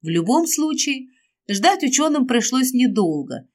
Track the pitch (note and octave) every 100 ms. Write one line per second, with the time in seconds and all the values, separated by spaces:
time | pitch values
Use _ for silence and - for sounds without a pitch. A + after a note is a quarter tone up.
0 | D#3 E3 E3+ C#4 E4+ - D#4 D4+ - C4+
1 | C4 _ _ _ _ G3 A#3 G4 C#4+ C4
2 | D4+ D4 C4 A#3+ - B3+ B3+ B3+ B3 G#3
3 | F#3 D3+ C3+ B2 -